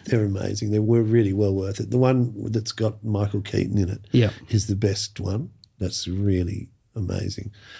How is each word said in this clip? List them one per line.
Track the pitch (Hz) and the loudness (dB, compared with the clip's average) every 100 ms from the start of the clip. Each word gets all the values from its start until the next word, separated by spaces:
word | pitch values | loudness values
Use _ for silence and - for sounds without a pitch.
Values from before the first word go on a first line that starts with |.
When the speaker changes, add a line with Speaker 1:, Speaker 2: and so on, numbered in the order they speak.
| - | 0
Speaker 1:
They're | 120 | 0
amazing. | 104 98 95 101 107 | 2 0 -4 -4 0
They | 104 | 0
were | 107 117 | 4 4
really | 110 117 104 | 4 4 4
well | 95 104 | 2 2
worth | 98 95 107 | 2 -2 -4
it. | 107 | -2
The | 123 | 4
one | 127 131 120 104 107 | 4 4 2 -2 -4
that's | 110 107 | -4 -4
got | - 110 - | -2 -2 -2
Michael | 110 101 101 101 | -2 0 0 -2
Keaton | 101 101 95 101 | -2 -2 0 0
in | 92 | -2
it | 101 - | -4 0
Speaker 2:
Yeah. | 127 110 - - | 2 2 0 -2
Speaker 1:
is | 110 95 | -2 0
the | 101 | 0
best | 104 95 - - | 0 0 -6 -6
one. | 98 101 170 - _ _ | -4 -4 -6 -14 _ _
That's | 92 - - | -6 -6 -6
really | 92 101 92 90 - - _ _ - | -2 0 2 0 -6 -12 _ _ -8
amazing. | 90 90 101 - 104 - - - | -4 -4 -4 -8 -12 -16 -20 -20